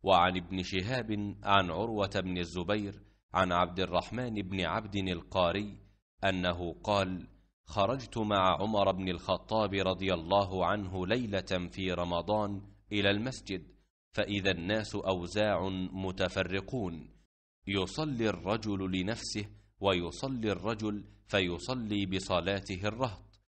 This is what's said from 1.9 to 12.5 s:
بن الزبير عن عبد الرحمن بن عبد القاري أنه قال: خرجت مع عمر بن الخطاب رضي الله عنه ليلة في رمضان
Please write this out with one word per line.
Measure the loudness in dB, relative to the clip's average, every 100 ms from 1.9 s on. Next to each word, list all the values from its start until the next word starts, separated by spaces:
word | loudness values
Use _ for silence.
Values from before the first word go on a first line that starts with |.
| 0 0 0
بن | -2 -2
الزبير | -2 -4 -2 -2 -2 -10 -20 _ _
عن | 0 2
عبد | 4 2 0
الرحمن | 0 0 -2 -6 -4
بن | -4 -4 -2
عبد | 0 -2 -2 -4
القاري | -2 -4 -4 2 2 2 -4 -10 -20 _ _ _
أنه | 0 2 0 -2 -4 -6
قال: | 0 0 0 -4 -10 -20 _ _ -6
خرجت | 0 2 0 -4 -4
مع | 2 4 4 4
عمر | 2 4 4
بن | 2 -2
الخطاب | -4 -2 -2 0 0 2
رضي | 2 0 0 0
الله | 0 4 4 4 2 0
عنه | 0 -2 -4 0
ليلة | 0 0 -4 -2 -2 -2
في | -4 -2
رمضان | 0 0 -2 2 0 0